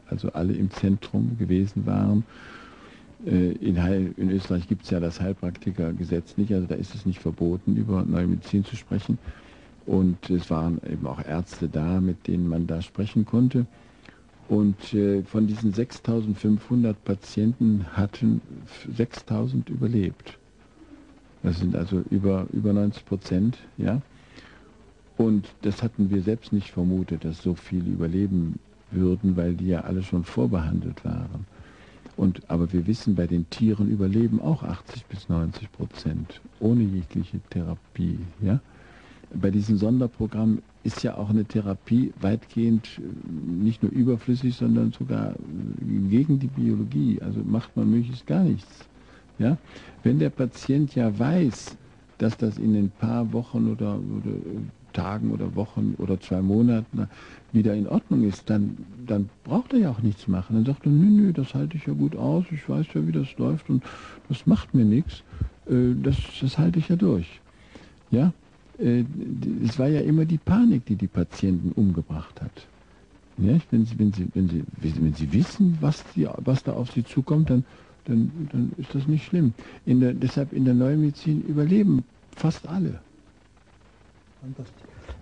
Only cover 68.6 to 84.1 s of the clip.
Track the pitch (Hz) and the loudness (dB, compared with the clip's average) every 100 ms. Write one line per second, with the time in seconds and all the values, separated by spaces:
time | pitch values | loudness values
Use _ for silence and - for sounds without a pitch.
68.6 | - - 214 120 123 147 - - - - | -20 -4 2 2 0 -4 -8 -6 -4 -2
69.6 | 113 120 131 151 147 156 160 160 - 190 | -2 0 0 2 2 2 2 0 2 4
70.6 | 240 156 - 98 98 - 85 - 98 90 | 6 4 0 -2 -2 -2 -4 0 0 2
71.6 | 90 - 101 82 78 76 - - - - | 0 2 2 2 -2 -8 -10 -12 -12 -12
72.6 | - - - - - - - - 98 151 | -20 -20 -20 -20 -20 -20 -18 -2 2 2
73.6 | - 117 113 113 104 101 90 - 95 82 | 2 2 2 2 2 2 -2 0 0 0
74.6 | 71 - 80 78 80 76 76 87 180 - | -4 -6 -4 0 0 0 0 2 0 4
75.6 | 190 165 147 151 - - 156 - - 131 | 2 4 0 -2 -4 -2 -2 -2 0 0
76.6 | - 127 123 - 117 - 135 151 156 240 | 0 -4 -4 -4 -2 -2 2 2 4 2
77.6 | 131 - - - - 117 123 156 147 135 | 0 -10 -20 -20 -2 2 2 -2 -6 -2
78.6 | 120 - 135 143 135 156 - 180 143 - | -2 -4 -6 -4 0 0 0 2 2 0
79.6 | - - - 123 127 123 131 143 139 - | -12 -12 2 4 4 2 -2 -2 -4 0
80.6 | 131 123 131 151 151 143 165 151 - 147 | 2 4 4 2 2 0 -2 -2 0 0
81.6 | 151 196 202 139 - - - - 160 - | 4 4 4 2 0 -12 -20 -4 -2 -2
82.6 | - 180 160 92 - - - _ _ _ | -6 -4 -2 -4 -12 -20 -20 _ _ _
83.6 | _ - - _ - | _ -20 -20 _ -20